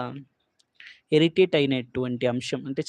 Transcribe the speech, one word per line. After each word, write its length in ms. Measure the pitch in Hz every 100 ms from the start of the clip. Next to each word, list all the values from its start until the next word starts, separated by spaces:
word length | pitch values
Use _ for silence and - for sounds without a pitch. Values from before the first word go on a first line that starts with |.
| 123 139 131 _ _ _ _ _ - - -
ఇరిటేట్ 400 | 151 165 175 180 156
అయినటువంటి 640 | 139 131 120 127 127 120 123
అంశం. 280 | 123 - 131 139
అంటే 120 | 139